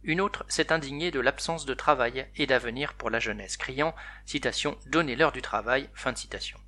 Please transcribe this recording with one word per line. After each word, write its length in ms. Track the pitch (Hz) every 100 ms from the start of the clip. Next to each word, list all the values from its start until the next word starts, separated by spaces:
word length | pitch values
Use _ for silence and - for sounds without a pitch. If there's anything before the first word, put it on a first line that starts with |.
Une 180 | - 165
autre 240 | 202 - -
s'est 240 | - 156
indignée 400 | 160 143 143 175
de 80 | 143
l'absence 460 | 127 143 - 165 147
de 80 |
travail 520 | 127 - 139 120 127 135
et 120 | - 139
d'avenir 480 | 127 117 117 143
pour 160 | - 117
la 100 | 113
jeunesse, 360 | 113 104 95 -
criant, 380 | - 131 156 - - -
citation, « 520 | - 143 135 - 151 - 139
Donnez-leur 440 | 151 160 120 156
du 100 | -
travail », 480 | - 107 107 131 139
fin 180 | - 135
de 60 | 117
citation. 400 | - 98 - -